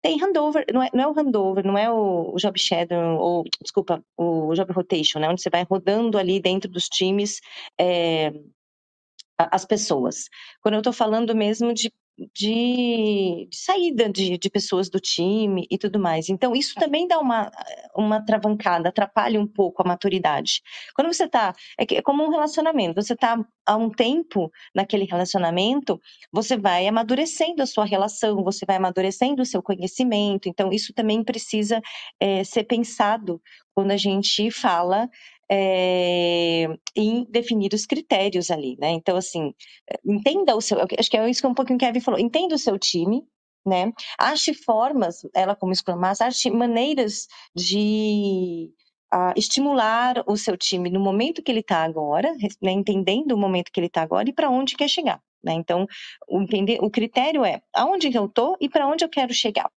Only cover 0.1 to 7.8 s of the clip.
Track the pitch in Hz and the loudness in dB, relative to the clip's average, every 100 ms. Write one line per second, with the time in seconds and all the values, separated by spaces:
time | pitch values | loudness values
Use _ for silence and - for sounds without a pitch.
0.1 | 302 381 330 302 302 - 254 254 247 277 | 0 0 0 2 0 0 0 0 0 0
1.1 | 302 294 220 190 190 196 202 226 226 202 | 0 0 0 0 0 0 2 2 2 0
2.1 | 180 165 180 208 196 - 170 170 175 170 | 0 -2 -2 -2 -2 -2 0 0 0 0
3.1 | 160 175 175 165 - - - 180 165 - | 0 0 0 -4 -10 -4 -4 0 -4 -4
4.1 | - 170 165 156 165 185 180 180 170 156 | -4 0 0 0 0 0 -2 0 0 0
5.1 | 156 156 180 180 170 180 190 180 208 233 | 0 0 0 0 -2 0 0 2 2 2
6.1 | 208 185 190 180 190 185 180 - - 185 | 2 2 2 2 0 -2 -6 -4 0 0
7.1 | 196 208 - - - - - | 2 0 -6 -14 -18 -16 -2